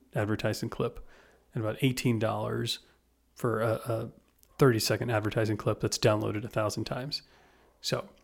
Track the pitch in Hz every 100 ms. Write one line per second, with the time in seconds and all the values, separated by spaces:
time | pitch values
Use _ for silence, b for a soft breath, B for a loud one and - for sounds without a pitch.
0 | _ 123 104 104 110 107 117 - 120 -
1 | b b b b b 123 107 110 131 127
2 | 131 113 110 107 113 117 117 - b b
3 | _ _ _ - 123 110 113 110 - 113
4 | - - _ _ - - 139 110 - 110
5 | 117 107 107 117 110 104 113 107 110 -
6 | 117 107 107 104 107 110 107 113 110 123
7 | 139 - b b b b b b - -
8 | - -